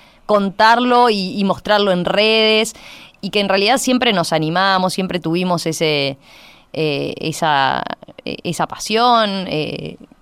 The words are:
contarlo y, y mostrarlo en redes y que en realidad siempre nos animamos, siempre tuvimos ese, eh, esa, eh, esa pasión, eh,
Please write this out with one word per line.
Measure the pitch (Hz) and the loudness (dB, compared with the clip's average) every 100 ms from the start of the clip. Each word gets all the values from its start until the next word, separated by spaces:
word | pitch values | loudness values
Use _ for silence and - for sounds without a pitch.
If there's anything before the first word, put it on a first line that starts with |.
| - _ - | -20 _ -2
contarlo | 208 196 - 220 233 247 247 247 | 0 0 4 4 4 4 4 4
y, | 208 185 202 | 2 -4 -2
y | |
mostrarlo | 196 - - 208 202 | -2 -2 0 2 2
en | 180 | 0
redes | 175 196 220 220 220 220 220 - - - - _ | 0 2 2 4 4 2 0 -6 -20 -20 -20 _
y | 196 | -6
que | 208 | -2
en | 196 | 0
realidad | 190 202 247 | 2 2 2
siempre | - 254 262 | 2 0 2
nos | 190 165 | 0 0
animamos, | 160 156 180 196 190 185 | -2 0 0 2 2 0
siempre | - 185 175 | -2 -4 -4
tuvimos | 160 170 185 170 165 | -2 -2 0 -2 -2
ese, | 156 160 147 139 139 - - - - _ | -2 0 0 -2 -4 -14 -20 -20 -20 _
eh, | - 156 139 143 - | -4 -4 -2 -6 -6
esa, | 160 - 160 143 135 - - - - - | -8 -2 0 2 0 -2 -6 -10 -14 -14
eh, | - - | -12 -8
esa | 180 165 160 | -6 -4 -4
pasión, | - - 220 247 233 208 196 180 | -6 -4 0 2 2 2 -2 -4
eh, | 151 - - - - - - | -4 -6 -8 -10 -14 -20 -20